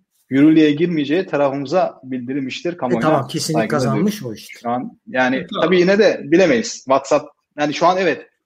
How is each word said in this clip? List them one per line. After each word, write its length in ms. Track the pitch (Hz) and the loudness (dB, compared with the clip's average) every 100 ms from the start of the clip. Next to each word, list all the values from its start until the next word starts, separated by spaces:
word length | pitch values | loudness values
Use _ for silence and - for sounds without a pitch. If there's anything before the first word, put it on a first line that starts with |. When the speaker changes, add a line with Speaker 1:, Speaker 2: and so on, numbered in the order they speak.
| _ _ - | _ _ -4
Speaker 1:
yürürlüğe 400 | 131 151 160 151 | 4 6 6 4
girmeyeceği 560 | 147 180 165 135 165 185 | 2 0 -2 -2 -2 -2
tarafımıza 760 | 143 143 139 131 - - - | -2 -2 -2 -2 -2 -2 -4
bildirilmiştir. 720 | 131 127 123 143 131 - 175 | -10 -10 -6 -6 -6 -8 -8
Speaker 2:
E, 40 | 175 | -6
Speaker 1:
Kamuoyuna 240 | 156 175 | -4 -2
Speaker 2:
tamam, 260 | 156 147 131 | 2 0 -2
kesinlik 300 | 160 - 156 | -6 -4 -2
Speaker 1:
saygımız 260 | 110 151 | -2 -2
Speaker 2:
kazanmış 360 | 123 127 202 208 | -2 0 -2 -4
Speaker 1:
duyuyoruz. 200 | 123 104 | -10 -12
Speaker 2:
o 20 | |
işte. 160 | - - | -16 -12
Speaker 1:
Şu 80 | 117 | -6
an 280 | 123 139 - - | -6 -6 -14 -8
yani 300 | 127 127 131 | -2 0 -2
Speaker 3:
E, 100 | 127 | -6
tamam. 180 | 190 165 | -2 0
Speaker 1:
tabii 140 | 180 | 2
yine 180 | 180 202 | 4 4
de 220 | 196 - | 4 2
bilemeyiz. 480 | 143 165 180 120 107 | 0 2 4 2 -2
WhatsApp, 540 | - - 135 - 147 - _ _ - | -8 0 0 2 -2 -2 _ _ -6
yani 160 | 151 | -4
şu 120 | 143 170 | 0 2
an 100 | 185 | 2
evet, 300 | 180 131 - _ | 0 -2 -8 _